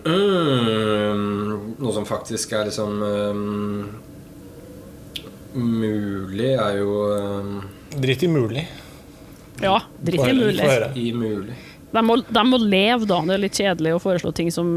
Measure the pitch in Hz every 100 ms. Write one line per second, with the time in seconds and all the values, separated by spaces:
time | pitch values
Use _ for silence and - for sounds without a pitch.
0 | 160 175 202 185 160 131 117 110 107 107
1 | 104 104 104 101 104 107 104 113 131 104
2 | 101 104 - 110 - 110 107 104 104 104
3 | 104 104 104 104 104 104 104 104 104 110
4 | - - - - - - - - - -
5 | - - - - - 135 120 113 110 107
6 | 104 98 95 95 123 131 104 101 101 101
7 | 104 104 101 101 101 101 98 - - 143
8 | 131 - 180 156 113 120 170 - - -
9 | - - - - - - 196 202 - -
10 | 135 170 127 262 214 190 147 127 110 131
11 | 117 117 110 104 101 123 - - - 226
12 | 226 226 - 226 240 254 214 190 208 247
13 | 214 180 165 196 202 - 202 170 160 170
14 | 190 180 - 156 170 165 175